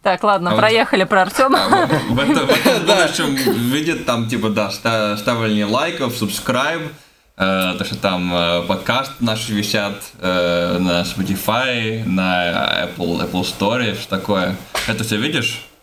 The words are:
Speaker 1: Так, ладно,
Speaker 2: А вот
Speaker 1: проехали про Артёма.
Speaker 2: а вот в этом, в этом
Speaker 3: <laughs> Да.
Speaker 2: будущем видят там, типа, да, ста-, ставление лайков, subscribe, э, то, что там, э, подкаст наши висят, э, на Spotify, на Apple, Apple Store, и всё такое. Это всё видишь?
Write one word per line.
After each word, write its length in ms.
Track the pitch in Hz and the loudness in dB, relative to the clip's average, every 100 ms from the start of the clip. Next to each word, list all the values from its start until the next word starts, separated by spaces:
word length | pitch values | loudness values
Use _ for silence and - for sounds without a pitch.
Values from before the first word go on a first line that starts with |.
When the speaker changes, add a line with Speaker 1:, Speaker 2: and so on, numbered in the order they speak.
Speaker 1:
Так, 200 | 202 180 | 0 2
ладно, 260 | 208 196 175 | 2 2 2
Speaker 2:
А 40 | |
вот 60 | 214 | 4
Speaker 1:
проехали 460 | 214 226 202 - 185 | 4 4 2 2 4
про 160 | 202 | 4
Артёма. 340 | 185 - 269 381 554 | 2 2 4 4 4
Speaker 2:
а 40 | |
вот 200 | 392 320 | 2 4
в 300 | 156 - 233 | 0 0 0
этом, 260 | - 285 135 | 2 2 4
в 20 | |
этом 340 | - - 240 165 | 2 4 2 4
Speaker 3:
<laughs> 20 | |
Да. 80 | 202 160 | 4 4
Speaker 2:
будущем 280 | - 151 139 131 107 120 | 0 -2 0 0 0 0
видят 340 | 139 156 147 - | 0 0 -2 -2
там, 220 | 117 113 | -2 0
типа, 220 | 120 110 | -2 0
да, 200 | 104 - | 0 -2
ста-, 460 | - 117 113 107 104 | -2 -2 0 0 -2
ставление 480 | 127 120 110 104 101 | -2 0 2 0 2
лайков, 480 | 117 165 165 127 117 | 0 0 -2 -4 -2
subscribe, 680 | 104 101 - 123 143 165 151 - - _ _ - | -4 -4 -2 0 0 -2 -6 -12 -20 _ _ -4
э, 380 | 95 95 92 90 | 0 2 0 -2
то, 60 | |
что 120 | 95 95 | -6 -2
там, 340 | 98 90 90 | -2 0 0
э, 300 | 87 85 87 87 | 0 2 0 0
подкаст 460 | 95 - 123 135 - | -4 0 -2 -2 -2
наши 320 | 120 110 117 | -2 -2 -2
висят, 420 | 104 104 110 101 101 - - | -2 0 -2 -2 -6 -14 -6
э, 560 | 92 90 87 87 87 90 | -2 2 2 2 0 0
на 220 | 90 87 | 0 0
Spotify, 1040 | 87 - 92 95 - 113 131 123 110 113 113 | -2 -4 -2 -2 0 0 0 -2 -2 -4 -2
на 800 | 92 92 90 87 85 - - - | 0 2 2 0 0 -2 -2 -4
Apple, 420 | - 85 85 87 | -4 -4 -2 -2
Apple 140 | 90 | -2
Store, 460 | 98 - 98 123 117 | -4 -2 0 0 -2
и 40 | |
всё 140 | 98 - | -4 -6
такое. 480 | 95 - 101 90 95 - - - | -6 -2 0 0 -4 -8 -8 -4
Это 160 | 107 | -4
всё 140 | 113 107 | -2 -2
видишь? 480 | 135 151 107 - - _ | -2 -2 -2 -6 -14 _